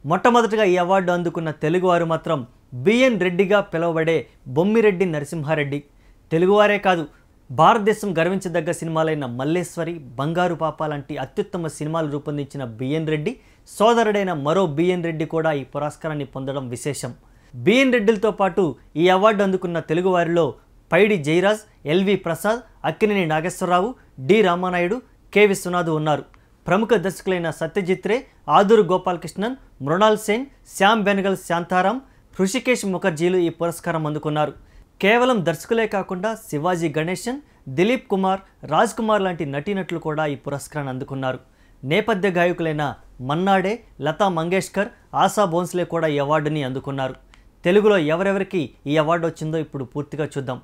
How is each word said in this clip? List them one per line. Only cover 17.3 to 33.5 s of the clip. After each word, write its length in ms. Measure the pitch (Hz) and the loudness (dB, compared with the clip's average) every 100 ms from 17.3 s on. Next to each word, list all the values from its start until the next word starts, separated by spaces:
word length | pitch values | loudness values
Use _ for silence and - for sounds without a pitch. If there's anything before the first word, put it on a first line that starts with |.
| - _ | -20 _
బిఎన్ 380 | 123 123 240 269 | -2 2 4 4
రెడ్డిలతో 380 | 247 202 214 214 | 4 2 2 0
పాటు 440 | - 190 185 175 120 - | 2 0 2 0 -2 -8
ఈ 140 | 151 180 | 2 4
అవార్డు 340 | 185 214 202 | 6 4 4
అందుకున్న 360 | 196 185 180 170 | 0 0 -2 -6
తెలుగువారిలో 760 | - 165 185 180 170 170 147 - _ _ _ | -2 0 2 2 2 2 0 -4 _ _ _
పైడి 260 | 170 208 202 | 2 4 2
జయరాజ్, 420 | 143 165 196 214 - _ | 2 2 2 0 -6 _
ఎల్వి 300 | 139 175 196 | -2 0 2
ప్రసాద్, 440 | 190 170 160 208 233 - _ | 0 -2 -4 -2 -2 -6 _
అక్కినేని 400 | 151 160 214 202 | -6 0 0 0
నాగేశ్వరరావు, 680 | 165 156 175 180 180 180 208 262 _ - | 0 -2 -2 -4 0 2 0 -6 _ -12
డి 220 | 131 214 | 2 4
రామానాయుడు, 600 | 190 175 180 180 175 247 - _ _ | 4 2 -2 0 -2 -2 -8 _ _
కె 120 | 202 | 4
విశ్వనాథ్ 440 | 208 190 180 175 170 | 4 2 -2 -2 0
ఉన్నారు. 340 | 156 156 143 - - _ _ - | 0 0 -2 -4 -20 _ _ 0
ప్రముఖ 220 | 185 226 | 0 2
దర్శకులైన 560 | 220 185 - - 185 165 | 2 0 -4 -4 -2 -4
సత్యజిత్ 580 | - 160 202 175 185 - | -6 -4 -4 -2 -2 -2
రే, 200 | 240 - _ - | -4 -4 _ 2
ఆదూరు 320 | 160 202 220 | 4 6 6
గోపాలకృష్ణన్, 1000 | 170 180 185 175 165 - 214 262 _ _ | 4 0 -2 -6 -8 -6 -8 -8 _ _
మృణాల్ 340 | 135 175 214 214 | -4 2 4 2
సేన్, 280 | 214 214 277 _ - | 0 -4 -4 _ -18
శ్యామ్ 280 | - 196 220 | 0 2 2
బెనగల్ 340 | 196 196 190 185 | 0 0 -2 -4
శాంతారాం, 640 | - 170 170 180 190 254 - _ _ - | -4 -4 0 0 0 -2 -10 _ _ -4
హృషికేశ్ 460 | 190 254 254 240 | -2 0 0 -2
ముఖర్జీలు 520 | 196 175 196 151 175 185 | -2 -2 -2 0 0 2
ఈ 120 | |
పురస్కారం 580 | 170 | 0